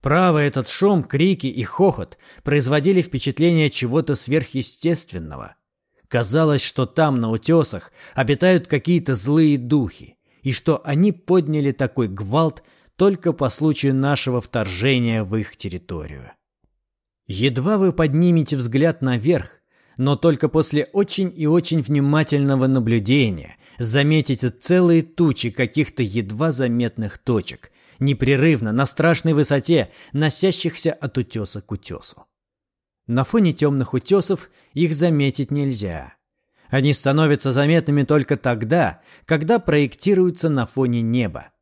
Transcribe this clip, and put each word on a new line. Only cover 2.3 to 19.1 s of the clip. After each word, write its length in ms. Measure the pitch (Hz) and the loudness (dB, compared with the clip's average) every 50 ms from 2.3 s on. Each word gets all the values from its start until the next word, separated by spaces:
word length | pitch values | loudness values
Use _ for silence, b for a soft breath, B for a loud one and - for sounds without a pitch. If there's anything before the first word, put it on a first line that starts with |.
| B B B | B B B
производили 580 | - 151 147 127 123 143 151 139 175 196 180 | 0 0 0 2 2 0 2 2 2 2 2
впечатление 680 | 165 - - 127 - 143 127 - 156 175 170 160 156 143 | 0 -2 -6 -6 -4 -4 -2 0 2 2 4 4 2 0
чего-то 460 | - - 127 120 120 160 156 - 143 | 0 -2 -4 -2 0 -2 0 0 -4
сверхъестественного. 1400 | - - - 135 160 135 - - 135 123 - - - - 165 170 - - _ - 90 82 78 - 65 - - _ _ _ _ _ _ _ _ _ _ _ | -4 -2 -2 -2 -2 -2 -2 -6 -6 -6 -6 -10 -4 -2 -2 -2 -2 -6 _ -12 -12 -12 -12 -14 -14 -16 -18 _ _ _ _ _ _ _ _ _ _ _
Казалось, 560 | _ - 120 117 95 113 156 160 156 147 131 - | _ -2 -2 -2 0 0 2 2 2 2 0 0
что 220 | - - - 131 | -2 -2 -4 -4
там, 340 | - _ - 156 151 135 123 | -2 _ 0 2 2 2 0
на 100 | 117 113 | 0 -2
утёсах, 640 | 113 110 - - 165 165 151 - - 90 - - B B B B B | -2 -2 0 2 2 2 2 0 -4 -12 -14 -16 B B B B B
обитают 520 | B 135 107 143 139 - 180 185 170 175 | B 0 0 0 2 4 4 4 2 2
какие-то 480 | - - 139 - - 175 170 170 - 131 | 0 -4 -2 0 0 0 0 0 -2 -4
злые 420 | 101 95 131 147 160 160 156 143 | -4 -2 0 2 4 4 4 2
духи, 580 | 135 120 123 147 147 123 92 - - - - _ _ _ _ _ _ | 0 0 0 0 0 0 -2 -6 -12 -20 -20 _ _ _ _ _ _
и 120 | _ 135 123 | _ -6 -6
что 280 | - - - 156 - - | -2 0 -2 -2 -2 -2
они 260 | 143 143 151 185 208 | -4 0 2 2 2
подняли 600 | 180 - _ - 180 185 160 139 156 151 143 139 131 | 0 -2 _ 0 2 2 2 0 -2 -2 0 -2 -2
такой 340 | - 135 120 - 131 120 | -2 -4 -4 -2 -2 -4
гвалт 560 | 104 95 98 107 95 117 151 165 156 - - b b b b b b b | -4 -4 -10 -8 -4 0 0 0 0 -2 -8 b b b b b b b
только 380 | _ 185 202 196 170 - 170 147 | _ 2 2 2 0 -2 -4 -2
по 160 | - 147 123 | 0 -2 -4
случаю 440 | - - 147 156 147 - - 139 135 | -2 0 0 0 0 2 0 0 0
нашего 460 | 131 135 139 143 131 - 135 123 120 | 0 0 0 0 -2 -2 -2 -4 -4
вторжения 880 | 113 - - 117 107 98 90 90 107 135 135 127 120 117 113 110 107 | -6 -4 -4 -4 -4 -4 -4 -2 0 0 0 0 0 0 -2 -2 -2
в 100 | 92 104 | -2 -4
их 220 | 113 104 - - | -4 -4 -6 -12
территорию. 760 | _ - 98 85 87 _ - - 80 76 76 73 67 120 - - _ _ _ _ _ _ _ _ _ _ _ _ _ _ _ _ _ _ | _ -12 -10 -10 -10 _ -10 -10 -10 -10 -12 -16 -18 -20 -20 -20 _ _ _ _ _ _ _ _ _ _ _ _ _ _ _ _ _ _
Едва 500 | - 98 92 117 131 120 127 127 185 214 | -12 -6 -2 -2 0 0 0 -2 0 0
вы 160 | 208 190 185 175 | 2 2 0 2
поднимете 640 | 175 165 151 135 156 175 180 170 165 147 - 151 | 2 0 0 2 2 4 4 4 2 2 0 -2
взгляд 460 | 135 123 120 113 135 151 165 156 - 135 | -4 -4 -2 0 2 2 2 0 0 -2
наверх, 580 | 131 | -2